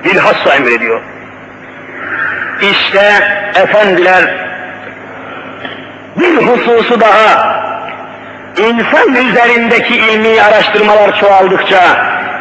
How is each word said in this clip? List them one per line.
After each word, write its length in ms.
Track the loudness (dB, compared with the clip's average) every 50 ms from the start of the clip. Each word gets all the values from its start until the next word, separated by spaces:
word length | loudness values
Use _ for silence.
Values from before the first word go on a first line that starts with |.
| -2
Bilhassa 500 | 0 0 2 2 2 0 2 2 0 2
emrediyor. 460 | 2 2 0 0 -2 0 -2 -4 -4 -4 -10 -18 -18 -18 -18 -18 -20 -20 -20 -20 -20 -20 -20 -20 -18 -18 -16 -14 -14 -10 -8 -6 -6 -6 -6 -6 -8 -8 -10 -6 -4
İşte 400 | -2 0 0 0 -2 0 0 2 2 4 2 2 0 0 -2 -4 -6 -2 0
efendiler, 800 | 0 0 2 2 2 2 2 2 2 2 4 4 2 2 0 -2 -6 -8 -10 -12 -12 -14 -14 -16 -16 -16 -16 -16 -16 -18 -16 -16 -16 -16 -16 -16 -16 -16 -16 -16 -14 -14 -14 -12 -14 -16 -18 -18 -18 -18 -12 -4
bir 200 | -2 0 2 2
hususu 640 | 2 2 2 2 2 2 2 2 2 2 2 2 4
daha, 580 | 4 4 6 6 4 4 4 2 2 0 -2 -4 -6 -8 -8 -10 -10 -12 -12 -14 -16 -16 -16 -18 -18 -18 -18 -18 -18 -10 -4
insan 580 | 0 0 0 0 0 -2 0 2 2 2 4 2
üzerindeki 800 | 2 0 2 2 2 2 4 2 2 2 2 0 0 0 0 -2
ilmi 480 | 0 0 0 0 2 2 2 4 4
araştırmalar 760 | 4 4 4 4 2 2 0 0 2 4 4 4 4 2 2 2
çoğaldıkça, 600 | 2 4 4 4 4 4 2 0 0 0 2 4 4 4 2 2 0 -2 -4 -6 -6 -8 -8 -10